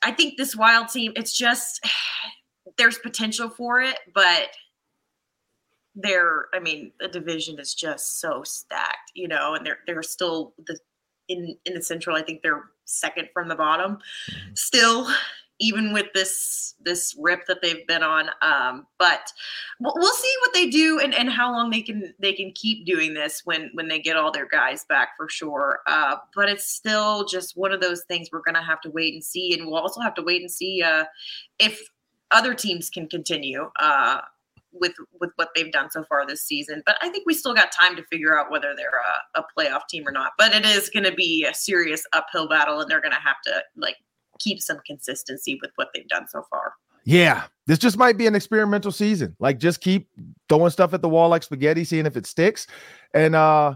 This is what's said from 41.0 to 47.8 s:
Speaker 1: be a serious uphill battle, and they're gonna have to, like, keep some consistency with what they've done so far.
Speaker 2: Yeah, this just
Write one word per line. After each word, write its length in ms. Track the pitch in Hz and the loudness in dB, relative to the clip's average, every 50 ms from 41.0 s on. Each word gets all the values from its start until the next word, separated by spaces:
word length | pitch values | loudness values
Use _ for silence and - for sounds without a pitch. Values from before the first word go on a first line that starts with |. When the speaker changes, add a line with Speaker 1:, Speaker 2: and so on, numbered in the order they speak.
| 196 185 175 | 0 0 0
Speaker 1:
be 300 | - 180 170 165 160 151 131 | 0 -2 0 0 0 0 -2
a 40 | - | -2
serious 500 | - - - 190 175 170 160 151 160 - - - | -4 -4 0 2 2 2 0 -2 -4 -4 0 0
uphill 340 | 160 156 - - 175 160 147 | 0 0 0 -4 -4 0 2
battle, 320 | 156 156 147 151 151 151 | 4 4 4 4 2 -2
and 100 | 151 139 | -2 0
they're 120 | 156 156 | 0 0
gonna 140 | - 151 131 | 0 0 -2
have 260 | 143 151 143 135 - - | 0 0 0 -2 -2 -2
to, 180 | - - 92 - - _ | -4 -2 -4 -4 -6 _
like, 200 | - - - - _ _ _ _ _ _ _ _ - | -6 -6 -6 -6 _ _ _ _ _ _ _ _ -8
keep 240 | - 214 190 175 | -4 -4 -4 -4
some 160 | - - 320 - - | -4 -6 -6 -8 -8
consistency 720 | - - 139 - - 131 139 - - 131 - - - 139 135 | -16 -16 -12 -10 -10 -10 -10 -10 -12 -12 -10 -8 -8 -8 -8
with 100 | - - _ | -10 -12 _
what 140 | - 135 - - | -8 -8 -6 -8
they've 140 | - - - | -14 -8 -6
done 180 | - - - - | -6 -6 -6 -8
so 140 | - 76 - - | -12 -14 -12 -8
far. 220 | - 71 - - - _ _ _ _ _ - | -8 -8 -8 -8 -10 _ _ _ _ _ 0
Speaker 2:
Yeah, 420 | 117 147 180 175 156 135 - - - _ _ - | 4 6 8 8 6 4 2 -2 -12 _ _ 2
this 140 | - 156 | 2 2
just 180 | 156 | 4